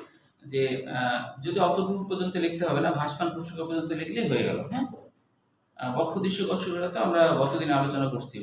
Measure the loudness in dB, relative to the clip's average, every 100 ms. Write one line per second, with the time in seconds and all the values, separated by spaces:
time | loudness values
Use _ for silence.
0 | -12 -20 -20 _ -4 0 0 0 -4 -2
1 | 0 0 -4 -8 -2 2 4 4 0 -2
2 | -2 -2 -2 0 0 0 0 2 2 2
3 | -2 -2 -4 -4 -8 -6 -4 -4 -2 -4
4 | -4 -2 0 2 2 -2 -4 -4 -4 -8
5 | -18 _ _ _ _ _ _ -10 -4 0
6 | 0 0 0 0 0 0 -2 -2 -2 0
7 | 2 6 6 6 2 2 2 2 2 0
8 | -2 -2 -8 -10